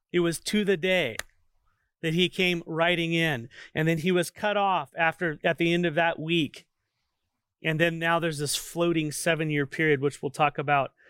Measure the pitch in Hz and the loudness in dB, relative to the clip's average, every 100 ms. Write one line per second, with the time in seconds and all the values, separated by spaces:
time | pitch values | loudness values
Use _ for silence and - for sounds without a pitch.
0 | _ 175 170 160 - 214 202 185 185 185 | _ 0 0 -2 -2 0 2 0 2 0
1 | 135 107 - _ _ _ _ _ _ _ | 0 -6 -14 _ _ _ _ _ _ _
2 | 165 165 175 - 180 170 170 160 170 170 | -2 2 0 2 0 0 -4 0 0 2
3 | 165 165 165 123 117 - - - 160 165 | 0 0 0 -2 -6 -16 -10 -2 0 0
4 | 175 180 165 - 208 208 196 175 139 - | 2 0 0 -4 -2 0 2 0 -2 0
5 | 165 - 175 147 175 165 170 175 170 151 | 0 0 -4 -2 -2 0 0 2 0 0
6 | 165 - 156 170 143 - - _ _ _ | 0 -2 -2 0 0 -6 -20 _ _ _
7 | _ _ _ _ _ _ 160 156 170 165 | _ _ _ _ _ _ -4 0 0 0
8 | 165 170 160 147 147 - - 170 170 165 | 0 0 0 -2 -4 -4 -6 -2 0 0
9 | 151 - 170 156 156 147 139 - 156 139 | -2 -2 0 0 0 -2 -2 0 2 2
10 | 139 - 143 - 147 - 143 143 127 _ | 0 -4 -6 0 0 0 0 0 0 _